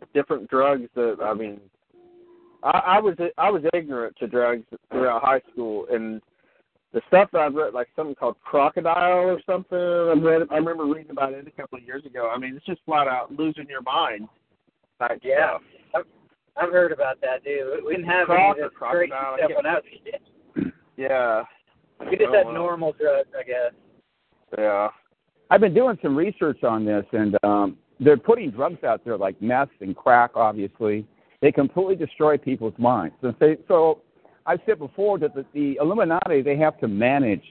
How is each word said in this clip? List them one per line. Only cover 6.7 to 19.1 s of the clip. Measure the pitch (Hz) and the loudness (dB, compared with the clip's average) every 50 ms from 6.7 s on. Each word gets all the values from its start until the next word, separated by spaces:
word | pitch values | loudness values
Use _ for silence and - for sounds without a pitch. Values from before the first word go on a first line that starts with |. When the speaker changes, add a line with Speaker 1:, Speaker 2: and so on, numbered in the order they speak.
| _ _ _ _ - | _ _ _ _ -8
Speaker 1:
the | 117 - | -8 0
stuff | _ - 185 202 - - | _ 4 4 4 4 2
that | 170 | 0
I've | 151 147 139 | 0 0 0
read, | 156 156 113 110 | -2 -4 -2 -4
like | 123 123 - _ | -6 -6 -6 _
something | - 156 151 139 | -8 -8 -8 -6
called | - 131 120 113 - - | -6 -4 -4 -6 -6 -6
Crocodile | - - 143 139 151 - 175 165 165 170 180 180 180 180 180 180 185 | -2 2 2 2 2 0 0 -2 0 0 2 2 4 4 4 2 2
or | 180 165 - | 0 -2 -2
something, | - 185 185 190 - 185 | -4 -4 -4 -4 -6 -4
I | 180 180 175 175 175 170 165 160 | -4 -2 0 0 0 2 2 2
read, | 151 160 160 160 160 165 156 | 4 4 4 4 2 2 0
I | 151 | 0
remember | 156 160 165 170 160 156 | -2 -2 -2 -4 -2 -2
reading | 143 151 156 156 151 | -2 -4 -4 -8 -10
about | 143 135 139 135 135 | -6 -4 -4 -4 -6
it | 139 139 | -8 -16
a | 156 - - | -16 -16 -16
couple | 139 - - 127 | -16 -14 -16 -16
of | 120 | -14
years | 120 131 139 143 | -12 -12 -12 -14
ago. | 139 123 123 117 113 | -12 -8 -6 -6 -4
I | 117 | -4
mean, | 127 131 131 131 | -6 -8 -10 -12
it's | 143 - | -12 -12
just | - 175 - _ | -10 -12 -10 _
flat | - 160 147 143 | -2 0 0 0
out | 135 127 127 120 - | 0 -2 -4 -6 -8
losing | 143 143 156 160 151 151 143 | -6 -6 -4 -4 -6 -8 -12
your | 143 139 131 | -14 -14 -10
mind | 123 131 139 160 165 131 110 101 107 107 _ _ _ _ _ _ _ _ _ _ _ _ _ - | -6 -4 -2 -2 -2 -2 -4 -8 -12 -16 _ _ _ _ _ _ _ _ _ _ _ _ _ -6
type | 127 117 - - - | -4 -4 -4 -4 -4
Speaker 2:
Yeah. | 131 135 147 156 147 92 | 0 0 2 2 0 -2
Speaker 1:
stuff. | 80 - _ _ _ _ _ - | -6 -10 _ _ _ _ _ -6
Speaker 2:
I've, | 202 - - _ _ _ _ _ _ _ _ _ - 170 | -6 -6 -8 _ _ _ _ _ _ _ _ _ -4 -2
I've | 175 | 2
heard | 175 180 175 165 | 2 2 2 2
about | 156 139 143 131 131 - | 0 -2 -2 -4 -4 -4
that, | - 127 131 135 - | -4 -4 -4 -4 -6
dude. | 143 143 139 131 131 143 165 190 | -6 -6 -6 -4 -6 -6 -6 -6
We | 220 226 | -6 -6
didn't | 180 170 170 | -4 -2 0
have | 175 180 180 | 0 0 2
Speaker 1:
Croc | 165 170 180 | 4 4 6
Speaker 2:
any | 190 202 | 6 4
of | 202 | 4
Speaker 1:
or | 147 147 139 | 0 -4 -8
Speaker 2:
this | - | -8
crazy | - 131 120 135 175 175 | -8 -4 -2 0 0 0
Speaker 1:
Crocodile, | - | 0